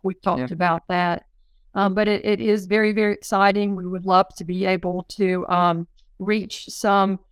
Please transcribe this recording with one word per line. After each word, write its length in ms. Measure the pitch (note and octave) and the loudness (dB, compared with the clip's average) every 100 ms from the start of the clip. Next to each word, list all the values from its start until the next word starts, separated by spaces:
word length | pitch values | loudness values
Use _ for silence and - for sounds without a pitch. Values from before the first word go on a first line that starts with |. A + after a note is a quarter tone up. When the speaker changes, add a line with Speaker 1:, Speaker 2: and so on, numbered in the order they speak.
Speaker 1:
We've 180 | F#3+ F#3 | -6 -4
talked 180 | G3 F3 | -2 -2
Speaker 2:
Yeah. 140 | B2+ | -4
Speaker 1:
about 280 | E3+ F3+ E3 - | -2 0 0 -2
that. 340 | F3+ F3 E3+ - _ _ _ _ F#3+ | -2 0 -2 -8 _ _ _ _ -2
Um, 180 | G3 | 0
but 140 | F#3+ G#3+ | 2 2
it, 160 | G#3 - | 0 0
it 160 | G#3 | 0
is 240 | A3+ G#3+ F#3 | 2 0 2
very, 260 | G#3 G#3+ | 2 2
very 220 | G#3 G#3 | 2 0
exciting. 640 | G3+ - G3 G3 G3+ G3+ F#3+ | -2 -2 2 2 2 0 -4
We 100 | F3+ | -6
would 200 | F#3 F#3 | -6 2
love 220 | F#3 G3 - | 4 4 -2
to 80 | |
be 220 | F3 F3+ F#3+ | -6 -2 0
able 380 | F#3 F3+ F3+ - | -2 -2 -6 -6
to, 380 | - F#3 F#3 - | -2 0 0 0
um, 400 | F3 F3 E3 E3+ _ _ - | 2 2 0 -4 _ _ -8
reach 460 | G3 G#3+ G3 - - | -2 -2 -2 -10 -14
some 540 | - G#3+ G3 F#3+ F#3+ _ | -4 2 4 2 0 _